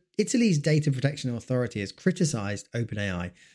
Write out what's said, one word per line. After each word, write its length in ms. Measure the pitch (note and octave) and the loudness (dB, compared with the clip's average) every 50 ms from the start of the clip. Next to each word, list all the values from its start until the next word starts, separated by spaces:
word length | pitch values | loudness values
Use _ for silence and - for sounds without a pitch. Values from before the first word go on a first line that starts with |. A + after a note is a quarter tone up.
| _ _ _ | _ _ _
Italy's 400 | - G#3 - - A#3+ A#3+ G#3+ E3 | -2 0 2 2 4 4 4 4
Data 340 | D3 - D#3+ D3+ D3+ D3+ D3+ | 4 4 4 2 4 4 2
Protection 440 | C3 B2+ B2+ C#3 B2+ - - B2 A#2+ | 0 0 0 -2 -2 -2 -4 -4 -6
Authority 440 | A2+ - - B2+ B2 B2 A#2 - G#2+ | -6 -4 -2 -2 0 0 -2 -4 -6
has 100 | G2 - | -6 -6
criticised 800 | - - - F#3 F3+ - F3 D3 - A2 G2+ G2+ G#2 G2+ - _ - | -8 -2 -2 -2 0 2 0 0 0 -2 -2 -4 -4 -6 -8 _ -6
OpenAI 560 | A#2+ A#2 - G2+ G#2 G2+ G2 F2+ F2 F2+ F2 - _ - _ | -6 -4 -4 -4 -4 -2 -2 -2 -4 -6 -6 -10 _ -20 _